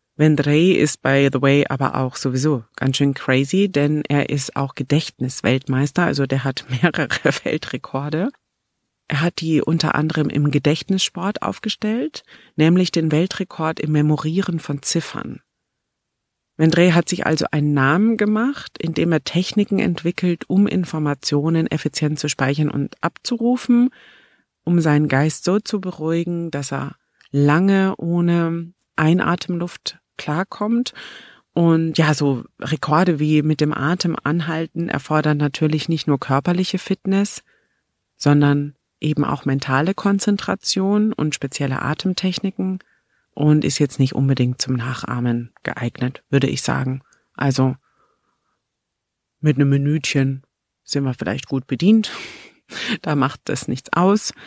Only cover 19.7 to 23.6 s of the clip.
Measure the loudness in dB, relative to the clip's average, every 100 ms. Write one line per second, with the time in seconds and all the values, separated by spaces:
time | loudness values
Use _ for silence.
19.7 | 0 0 -2 -4 -2 -2 -2 0 2 2
20.7 | 0 -2 -2 -2 -2 -2 0 2 0 0
21.7 | -2 -4 -2 -2 -2 -4 -2 -2 0 0
22.7 | -2 -6 -6 -8 -6 -6 -2 0 0